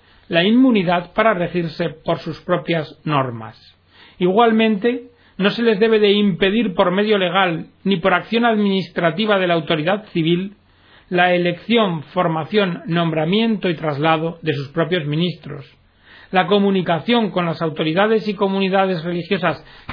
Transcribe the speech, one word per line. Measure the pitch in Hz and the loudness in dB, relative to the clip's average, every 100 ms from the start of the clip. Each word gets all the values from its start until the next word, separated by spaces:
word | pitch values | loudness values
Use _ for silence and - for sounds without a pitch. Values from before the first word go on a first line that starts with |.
| _ _ - | _ _ -2
la | 170 | 0
inmunidad | 190 233 262 214 175 175 175 | 4 4 4 4 2 -2 -2
para | - 220 | 0 0
regirse | 185 170 180 165 - 165 | 0 -2 -4 -4 -4 -6
por | - - 160 | -6 -6 -4
sus | 170 - | -6 -10
propias | - 175 175 165 147 - 160 | -4 -4 -2 -4 -4 -8 -2
normas. | 147 131 117 110 - - _ _ - - - | -2 -2 -6 -14 -20 -20 _ _ -20 -20 -2
Igualmente, | 180 190 233 220 220 208 233 254 - _ _ - | 0 4 4 4 2 2 0 -2 -8 _ _ -2
no | 196 | -2
se | 202 | 0
les | 233 196 | 0 2
debe | 226 220 | 2 4
de | 208 | 4
impedir | 208 208 170 196 214 220 | 4 2 2 0 0 0
por | 175 190 | 0 2
medio | 185 214 202 | 2 0 0
legal | 180 185 185 160 - _ | 0 0 0 -2 -8 _
ni | 190 190 | -2 0
por | 190 | 2
acción | 175 - 226 233 | 0 0 0 2
administrativa | 220 202 190 165 - 170 156 214 196 | 2 0 0 -2 -2 -2 0 0 0
de | 180 | 2
la | |
autoridad | 170 - 160 156 208 - | 0 0 -2 -2 -2 -4
civil | 175 160 175 196 - _ _ _ - _ | -2 0 0 -2 -12 _ _ _ -20 _
la | 175 180 | 0 2
elección, | 180 175 175 - 233 202 165 | 2 0 -4 0 0 0 -2
formación, | 139 185 170 160 151 208 190 170 - | -4 -2 -2 -2 -2 0 0 -4 -4
nombramiento | 170 165 156 156 208 226 214 185 | -2 0 0 0 0 0 0 -2
y | 156 | -4
traslado | 156 139 160 160 165 165 | -4 -2 0 0 -2 -6
de | 156 | -6
sus | 139 135 | -4 -6
propios | 170 156 180 147 | -4 -2 -2 -2
ministros, | 151 180 - 139 143 - _ _ _ _ - - | -2 -2 -4 -14 -16 -18 _ _ _ _ -20 -2
la | 185 175 | 0 4
comunicación | 202 196 190 175 165 190 240 208 | 2 4 2 0 -2 0 0 0
con | 180 170 | -2 -4
las | 156 | -2
autoridades | 165 147 160 165 214 220 208 | -4 -2 -2 0 2 0 -2
y | |
comunidades | 202 196 196 190 196 190 180 | -2 -2 0 0 2 0 -2
religiosas | 170 175 - 190 170 156 - - - | -4 -6 -4 -2 -2 -4 -10 -20 -6